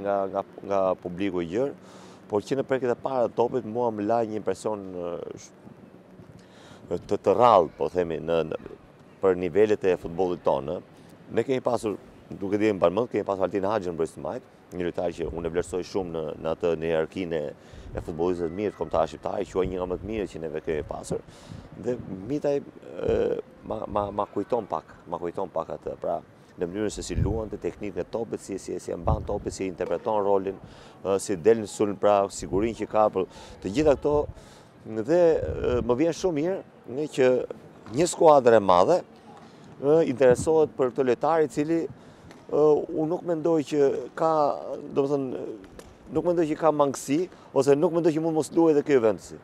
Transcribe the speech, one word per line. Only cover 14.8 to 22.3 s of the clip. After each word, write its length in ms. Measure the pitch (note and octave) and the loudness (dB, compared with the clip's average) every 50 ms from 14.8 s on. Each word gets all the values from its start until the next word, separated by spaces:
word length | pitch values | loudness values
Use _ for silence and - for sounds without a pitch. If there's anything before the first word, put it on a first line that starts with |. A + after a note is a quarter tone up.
| F2 E2+ | -6 -4
lojtar 240 | D#2+ - F2+ F2 | -4 -4 -4 -4
që 160 | E2+ E2 E2 - | -4 -6 -8 -8
unë 200 | D#2+ E2+ E2 E2 | -6 -6 -6 -4
e 40 | |
vlerësoj 300 | D#2+ F2 F2 - - F2+ F2 - | -4 -4 -4 -4 -6 -8 -6 -6
shumë 220 | - G#2 F#2 F2 | -6 -6 -6 -4
në, 120 | E2 E2 D#2 D2+ - D#2+ | -6 -8 -6 -8 -8 -6
në 100 | D#2 D#2+ E2 | -4 -4 -4
atë, 180 | - - F2 E2 D#2 | -2 0 -2 0 0
në 80 | D#2+ E2 | -2 0
hierarkinë 500 | E2 D#2 D#2+ D2+ - F#2+ F#2 E2 E2 D#2 | 0 0 -2 -2 -4 -8 -6 -4 -4 -4
e, 160 | D2 D2 - - - - - - - - | -4 -6 -10 -14 -18 -20 -20 -20 -16 -12
e 100 | - A2+ A2 | -10 -10 -10
futbollistëve 440 | - E2+ D#2 E2+ F2+ F2+ E2+ F2 D#2+ | -8 -6 -2 -2 -2 0 -2 -4 -6
të 80 | E2 G2 | -4 -6
mirë 140 | G#2+ G2 | -6 -6
të 60 | - - | -6 -6
kombëtarë 320 | F2 D2+ - E2 D#2+ D#2 | -6 -2 0 0 0 0
shqiptarë, 360 | D2 - - F2+ G2 G#2 F#2+ - | -4 -8 -8 -6 -6 -6 -6 -4
quaj 160 | - F#2+ F#2 F#2 | -2 -2 -2 -2
një 100 | F#2 F2+ | -4 -6
nga 100 | F2+ F2+ | -6 -6
më 80 | F2+ D#2 | -6 -8
të 80 | E2+ G2+ | -8 -8
mirë 180 | A2 A2 F#2+ E2 | -6 -6 -6 -8
që 100 | - E2 | -8 -10
neve 200 | D#2+ D#2+ D2 D#2 - | -10 -8 -10 -8 -6
kemi 220 | - D#2+ D2 - - | -4 -4 -4 -6 -8
pasur. 360 | - - - - - - - - - - - - - - - - - - - | -10 -12 -8 -8 -8 -8 -8 -12 -20 -20 -20 -18 -18 -18 -18 -18 -18 -8 -6
Dhe 120 | A#2+ B2 A#2 A2 - G2 F#2+ F#2+ | -6 -6 -6 -8 -12 -12 -12 -8
Mitaj, 260 | A2+ | -8